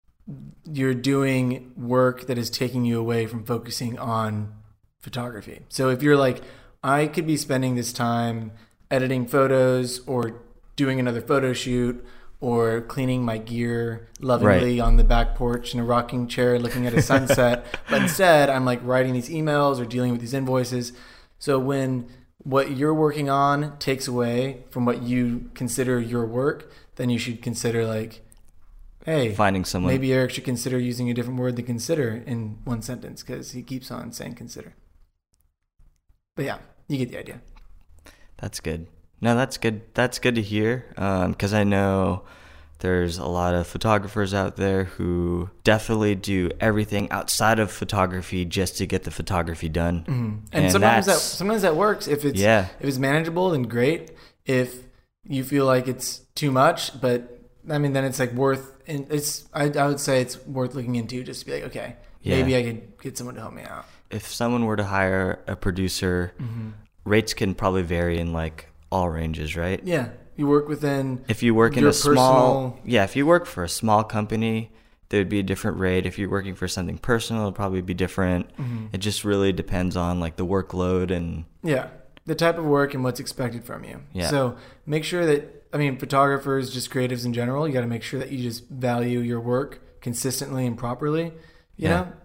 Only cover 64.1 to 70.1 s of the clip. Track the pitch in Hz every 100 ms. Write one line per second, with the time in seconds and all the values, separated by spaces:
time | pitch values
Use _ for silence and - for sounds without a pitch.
64.1 | 107 - - 117 123 110 104 98 98 95
65.1 | 95 92 - - 98 101 90 92 - 92
66.1 | 90 87 - 120 113 110 107 - _ -
67.1 | 104 - - 107 90 98 92 85 87 87
68.1 | 85 85 82 80 78 - - - 95 87
69.1 | 80 80 80 78 85 87 95 185 165 113